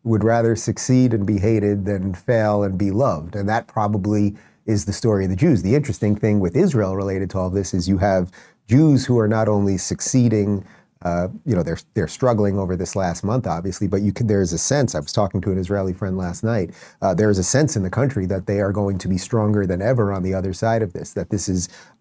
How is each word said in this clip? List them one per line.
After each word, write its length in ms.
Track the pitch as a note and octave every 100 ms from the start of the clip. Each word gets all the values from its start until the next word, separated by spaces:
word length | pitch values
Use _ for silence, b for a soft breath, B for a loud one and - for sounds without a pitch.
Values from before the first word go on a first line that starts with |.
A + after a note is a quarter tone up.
would 200 | A2+ A2
rather 320 | G#2+ A#2 A2+ A2
succeed 580 | - - - B2+ B2+
and 140 | A2+ G2+
be 100 | G2+
hated 480 | A2+ A2 G2+ G#2 G2
than 280 | G2 F#2+
fail 500 | F2+ - A#2 G#2+ G#2
and 140 | G2+ F#2
be 140 | G2+
loved. 440 | G2+ C3 D#2 E2 G#2
And 120 | G2+
that 200 | A2+ -
probably 680 | A2+ G#2 G#2 G2+ G#2 G#2 G2+ B B -
is 200 | G#2 F#2
the 80 |
story 300 | F#2+ A#2 G2+
of 60 | F#2+
the 60 | F#2
Jews. 260 | E3+ A2+
The 140 | F#2 C#3+
interesting 400 | D3 G2+ G#2 G2+
thing 260 | A2 G#2
with 140 | F#2+ C3+
Israel 400 | F#3+ C3 F#2+ F#2+
related 340 | G2 F#2+ F#2+
to 60 | G2
all 120 | F#2
this 240 | G2 F#2
is 140 | F#2+ F2
you 100 | F#2+
have 340 | G2+ F#2+ F#2 B B B -
Jews 380 | B2+ D#3 C3+ -
who 120 | B2
are 100 | G#2+
not 200 | A2 A2
only 300 | G#2 G2+ F#2+
succeeding, 880 | - F2+ - C3 A#2+ A2 G2+ G2 - B B -
uh, 260 | F2 F2 F2+ A2+ D3
you 80 |
know, 100 | F#2+
they're, 160 | D#2+ E2 -
they're 140 | G#2+ E2
struggling 500 | - B2+ A2 G2+ G2
over 200 | F#2 F2+
this 180 | F2+ G2+
last 300 | F#2 E2+ G2
month, 200 | B2+ F#2
obviously, 420 | E2+ F#2+ - G2
but 140 | G2
you 120 | G#2
can, 140 | - A2+
there 140 | G2+
is 120 | F2
a 40 | E2
sense, 380 | - C#3+ B2+ D#2+
I 40 |
was 120 | D2
talking 300 | - G2 G2
to 100 | G2+
an 60 | F#2+
Israeli 340 | F#2 G2+ F#2+
friend 260 | F#2 G2 F#2
last 280 | F2+ D#2+ A2
night, 260 | A#2 E2+ B B B
uh, 120 | F#2+
there 160 | F2+ G#2+
is 100 | G2
a 40 |
sense 320 | F2+ C3 D3+ A2
in 80 |
the 60 | F#2
country 360 | A#2 C3+ G#2 F#2
that 200 | F#2+ F#2
they 160 | G2+
are 100 | G2+
going 260 | G2+ G2+ F#2+
to 100 | F2+
be 80 | F#2
stronger 480 | - A#2 G#2+ G#2 F#2+
than 160 | F2+
ever 320 | G#2+ B2+ G2+
on 100 | G2
the 100 | F#2
other 200 | F#2+ F#2+
side 280 | F#2 A2+ A#2
of 120 | G2+
this, 180 | - D#2
that 160 | - E2
this 200 | G#2 -
is 180 | F#2 E2+ B B B